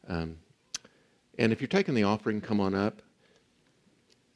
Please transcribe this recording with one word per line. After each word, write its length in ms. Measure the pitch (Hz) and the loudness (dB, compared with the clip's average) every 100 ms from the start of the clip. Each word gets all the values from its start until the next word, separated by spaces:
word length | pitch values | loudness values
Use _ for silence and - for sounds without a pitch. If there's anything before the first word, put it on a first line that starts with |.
| - | -8
um, 280 | 90 82 82 - _ _ - - _ _ _ _ - | -6 -6 -10 -20 _ _ -16 -16 _ _ _ _ 0
and 120 | 117 | 0
if 120 | 113 | 0
you're 60 | 127 | 0
taking 260 | 196 196 | 0 2
the 80 | 127 | 2
offering, 400 | 101 107 - 107 | 2 2 -2 -4
come 180 | - 104 | -2 0
on 140 | 95 | 2
up. 260 | 98 104 - - _ _ _ _ _ _ _ _ _ _ _ _ | 2 0 -2 -12 _ _ _ _ _ _ _ _ _ _ _ _